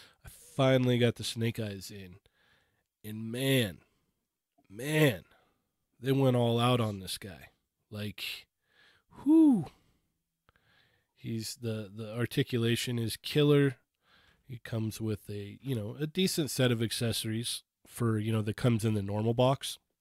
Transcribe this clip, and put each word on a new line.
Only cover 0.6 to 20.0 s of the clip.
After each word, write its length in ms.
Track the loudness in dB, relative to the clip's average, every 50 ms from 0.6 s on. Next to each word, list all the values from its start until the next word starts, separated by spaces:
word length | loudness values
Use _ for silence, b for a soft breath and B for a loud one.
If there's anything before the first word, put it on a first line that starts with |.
| 2 4 4 4 4 2 2 4
got 180 | 2 2 0
the 80 | 0 -6
Snake 340 | -8 -4 -2 -2 -2 -2 -4
Eyes 300 | -6 -8 -8 -10 -12 -14
in. 240 | -16 -16 -18 -18 -20 -20 _ _ _ _ _ _ _ _ _ _ _ _ _ _ _ _ -14
And 260 | -12 -10 -8 -8 -8 -6
man, 460 | -2 0 2 2 2 2 0 -4 -10 _ _ _ _ _ _ _ _ _ _ _ _ _ _ _ _ _ -20
man, 540 | -14 -10 -6 -2 2 4 4 4 2 0 -8 _ _ _ _ _ _ _ _ _ _ _ _ _ _ _
they 120 | -2 0 2
went 240 | 4 4 4 4
all 240 | 4 4 2 2 2
out 200 | 2 2 2 2
on 200 | 0 -2 -4 -6
this 180 | -8 -10 -10 -10
guy. 300 | -12 -14 -16 -16 -20 -20 _ _ _ _ _ _ _ -16
Like, 560 | -12 -10 -10 -10 -8 -8 -10 -10 -10 -12 -14 _ _ _ _ _ _ _ _ _ _ _ _ _ -16 -6 2
whew. 420 | 4 6 8 8 8 6 4 2 -2 -8 _ _ _ _ _ _ _ _ _ _ _ _ _ _ _ _ _ _ _ _ _ _ _ _ _ _ _ _
He's 400 | _ -10 -8 -6 -6 -6 -8 -10 -8
the, 300 | -6 -6 -6 -6 -8 -10 -12
the 240 | -12 -12 -8 -6
articulation 840 | -4 -4 -2 0 0 -2 0 0 0 2 2 2 0 0 -2 -4 -2
is 160 | -4 -4 -6
killer. 600 | -8 -8 -2 2 4 6 6 6 6 4 2 0 _ _ _ _ _ _ _ _ _ _ _ _ _ _
He 120 | -16 -16 -14
comes 420 | -10 -6 -4 -2 -2 -2 -4 -4
with 280 | -4 -4 -4 -6 -6 -10
a, 300 | -10 -10 -10 -12 -14 -12
you 140 | -6 -4 -4
know, 220 | -4 -4 -6 -8 -8
a 80 | -8
decent 440 | -6 -2 0 0 0 0 -2 -2 -2 0
set 180 | 2 2 2
of 100 | 2 2
accessories 840 | 0 -2 -2 -2 -2 -2 -2 -2 -4 -4 -4 -4 -4 -6 -8 -8 -10 _ _ _ _
for, 320 | -16 -6 -2 0 0 2 0
you 140 | 0 0 0
know, 80 | 0
that 160 | 0 -2 -2
comes 280 | 0 2 2 2 2 2
in 100 | 0 0
the 80 | 0 -2
normal 320 | -2 -4 -2 0 0 2
box. 440 | 4 4 4 2 0 -4 -10 -12 -12 _ _ _ _